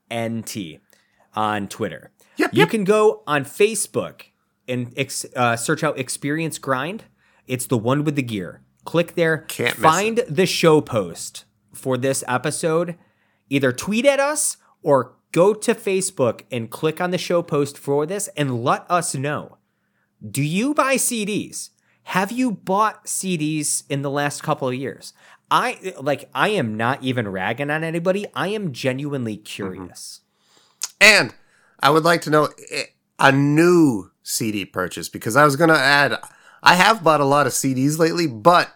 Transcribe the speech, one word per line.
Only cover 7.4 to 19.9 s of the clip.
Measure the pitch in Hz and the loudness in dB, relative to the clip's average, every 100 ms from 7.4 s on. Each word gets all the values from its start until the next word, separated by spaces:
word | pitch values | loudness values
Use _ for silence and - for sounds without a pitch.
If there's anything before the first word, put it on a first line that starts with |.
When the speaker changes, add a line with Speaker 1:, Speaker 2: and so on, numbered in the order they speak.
| - | -8
Speaker 1:
It's | 127 - | -6 -2
the | 123 | -2
one | 110 143 | 2 0
with | 151 143 | 0 -2
the | |
gear. | 120 104 80 - _ _ | -4 -6 -8 -14 _ _
Click | - 160 165 | -6 -2 -2
there. | - 160 156 | 0 0 0
Speaker 2:
Can't | - - 120 - | -4 -4 -2 2
miss | 160 | 4
Speaker 1:
Find | 170 220 226 | 4 2 -2
Speaker 2:
it. | - | -2
Speaker 1:
the | 147 190 | 0 0
show | - 165 151 | 4 6 6
post | - 113 87 80 - - - _ _ | 4 -2 -4 -8 -14 -16 -20 _ _
for | - 135 127 | -10 -4 -2
this | 135 131 - | -2 -4 -2
episode. | 123 151 - 165 165 175 170 _ _ _ _ - | -4 -4 -4 -2 -2 -2 -8 _ _ _ _ -4
Either | 135 131 | 0 2
tweet | 123 - 214 277 | 0 -2 0 2
at | 269 | 4
us | 277 302 - - _ _ | 2 0 -4 -6 _ _
or | 151 135 120 _ _ | 2 2 2 _ _
go | 156 196 | 2 4
to | 214 - | 4 0
Facebook | 226 202 190 185 - 120 - - | -2 -2 -2 -2 0 0 -2 -6
and | 123 113 | -8 -8
click | - 156 156 | -6 -4 -2
on | 180 | -4
the | 175 | -4
show | - 175 | -2 -2
post | 170 147 143 - | 0 -2 -2 -4
for | - 143 156 | -4 -2 -2
this | 202 - - | -4 -6 -4
and | 143 120 | -4 -2
let | 131 202 - | -2 -2 0
us | 175 160 | -2 -2
know. | 139 139 131 76 _ _ _ _ | -4 -6 -6 -10 _ _ _ _